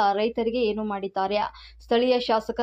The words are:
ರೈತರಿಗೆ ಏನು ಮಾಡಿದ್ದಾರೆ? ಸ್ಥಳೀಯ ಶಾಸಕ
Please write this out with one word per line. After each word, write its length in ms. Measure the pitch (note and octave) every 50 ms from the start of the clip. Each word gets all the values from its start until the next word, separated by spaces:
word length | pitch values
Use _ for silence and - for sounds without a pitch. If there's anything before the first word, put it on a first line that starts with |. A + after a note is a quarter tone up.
| G#3 G3+
ರೈತರಿಗೆ 460 | G3 G#3 G#3+ A#3 - A#3 A3+ A#3 A3+ B3+
ಏನು 260 | A#3+ G#3 G#3 A3 G#3+
ಮಾಡಿದ್ದಾರೆ? 520 | G#3+ G3+ G3 G3 F#3+ - F#3+ F#3+ F#3+ G#3 G#3 G#3+ - - - - - - -
ಸ್ಥಳೀಯ 400 | - - A#3+ A#3 B3 B3+ B3 A#3+
ಶಾಸಕ 400 | B3 - A3 A3 G#3+ - A3+ -